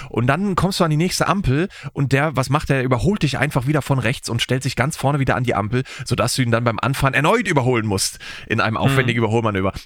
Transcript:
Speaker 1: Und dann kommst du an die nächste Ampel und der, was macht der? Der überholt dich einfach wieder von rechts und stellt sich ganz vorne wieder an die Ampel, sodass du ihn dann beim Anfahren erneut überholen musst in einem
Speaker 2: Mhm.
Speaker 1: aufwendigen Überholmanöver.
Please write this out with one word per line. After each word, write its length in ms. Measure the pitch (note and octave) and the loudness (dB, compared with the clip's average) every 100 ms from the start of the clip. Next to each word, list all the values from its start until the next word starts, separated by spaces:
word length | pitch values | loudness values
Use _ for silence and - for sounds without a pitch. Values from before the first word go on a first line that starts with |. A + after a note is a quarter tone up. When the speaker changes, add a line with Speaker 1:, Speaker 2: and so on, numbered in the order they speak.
| - | -6
Speaker 1:
Und 200 | - B2 | -2 0
dann 260 | D3+ G3+ | 0 0
kommst 240 | F3+ F#3 - | 0 0 2
du 60 | |
an 60 | E3+ | 2
die 60 | D3+ | 2
nächste 300 | F3 - - | 0 0 0
Ampel 420 | F#3+ C#3+ C#3 F#3+ - C#3+ | 0 0 0 0 -6 -8
und 200 | - C#3 | -4 0
der, 240 | C3+ D#3 C3 | 2 0 -2
was 120 | C3 | 0
macht 180 | C#3+ - | 0 0
der? 60 | C3+ | 0
Der 80 | |
überholt 380 | B2+ B2 C3+ G#3+ | 0 0 0 0
dich 160 | C#3+ - | 0 0
einfach 280 | C#3+ C#3 B2 | -2 0 0
wieder 160 | D3+ | 0
von 160 | - C3 | 0 0
rechts 300 | A2 B2+ - | 0 -2 -4
und 140 | B2 | -4
stellt 200 | - B2+ | -2 -2
sich 120 | - - | -2 -2
ganz 200 | C3+ - | -2 -2
vorne 220 | C3 D3 | 0 0
wieder 160 | C3 A#2 | 2 0
an 80 | |
die 100 | B2 | 0
Ampel, 280 | - G#2+ B2 - - | 0 0 -2 -4 -8
sodass 300 | C3 - A#2 | -4 0 0
du 80 | - | 0
ihn 80 | A#2 | 2
dann 140 | A2+ | 2
beim 140 | A#2+ G#2+ | 2 0
Anfahren 340 | - C3+ - | 0 2 0
erneut 320 | C3 D#3 A#3 G3+ | 2 2 2 2
überholen 380 | D3 B2 A#2+ G#2+ | 2 2 2 2
musst 320 | G2 - - - - - | 0 -2 -6 -14 -12 -4
in 140 | G#2 | -2
einem 140 | G2+ | 0
Speaker 2:
Mhm. 40 | G#2+ | 0
Speaker 1:
aufwendigen 400 | A#2 C3+ B2 A#2 | 2 2 2 2
Überholmanöver. 540 | G#2+ A#2 A2 G2 F#2+ - | 2 2 2 0 -2 -4